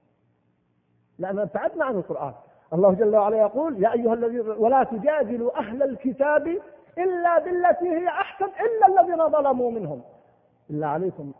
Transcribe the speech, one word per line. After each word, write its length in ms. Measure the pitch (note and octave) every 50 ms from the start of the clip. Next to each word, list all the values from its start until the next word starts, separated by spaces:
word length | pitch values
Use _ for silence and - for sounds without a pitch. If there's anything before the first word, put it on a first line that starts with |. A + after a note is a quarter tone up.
| _ _ _ _ _ _ _ _ _ _ _ _ _ _ _ _ _ _ _ _ _ _ _ -
لأننا 240 | E3+ F#3+ G3 G3+ G#3
ابتعدنا 420 | G3 - G3+ C4+ E4+ - F4 D4+
عن 100 | C4 A#3
القرآن. 380 | F#3 D#3+ - E3 D3 D3+ C#3 A#2 - - _ _ _ _ _ E3
الله 200 | E3+ G3 G3 F#3
جل 220 | F#3 A3+ G#3 G#3+
وعلا 220 | G#3+ G3+ G#3 A3+ A3
يقول: 460 | G#3+ G3+ G#3 B3+ D#4 E4 C4+ G3 F#3
"يا 100 | A3+ A#3
أيها 200 | A#3+ A#3+ A3+ A3+
الذين، 360 | A#3 A#3 A#3 A#3 B3 A3 A3
ولا 340 | G#3+ G#3+ A3 A#3 C4+ C4+ C4
تجادلوا 760 | C4 A#3+ G#3+ F#3 D4 D#4 D4+ B3+ G#3 B3 A#3 A#3 B3 - D#4+
أهل 240 | A#3+ G3+ A3+ C4 C#4
الكتاب 640 | C#4 B3 - - C4 A#3 - C4+ D4 D4+ D4+ D4 E4 E4+ G#4 - - - - - _ _ -
إلا 420 | F4+ F#4+ F4+ F4 F4 F4 E4+ D#4+
بالتي 500 | - F4+ F4+ F4 F4 F4 - F4+ F4 F4+
هي 180 | D#4+ E4 F4+ F4
أحسن 380 | D4+ E4+ G4 - - - G4
إلا 560 | G4 - - G4 A#4 A#4 A4 G4+ F#4+ F#4+ G4+
الذين 280 | F4 F4+ F4 D#4+ D#4+ D4+
ظلموا 420 | D4 D4+ C#4 C#4 C4+ B3 B3 A#3+
منهم". 300 | A#3 A3+ F#3+ D3 D3 B2 - - - - _ _ _ _ _ _ _ _ _ -
إلا 180 | D3+ D3+ D#3 D3
عليكم 460 | C#3+ D#3+ F#3 F#3 - - D3 C#3 C3+ _